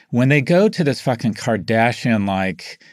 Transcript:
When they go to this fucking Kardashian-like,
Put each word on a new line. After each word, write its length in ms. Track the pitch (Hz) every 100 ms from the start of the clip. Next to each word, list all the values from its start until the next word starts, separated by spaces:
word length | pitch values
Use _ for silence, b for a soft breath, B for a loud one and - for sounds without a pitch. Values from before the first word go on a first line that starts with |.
| B
When 180 | 123 131
they 120 | 143
go 280 | 127 175 208
to 140 | -
this 180 | 143 123
fucking 340 | - 117 113 -
Kardashian-like, 1500 | - 110 87 113 120 117 123 110 101 95 95 87 - - b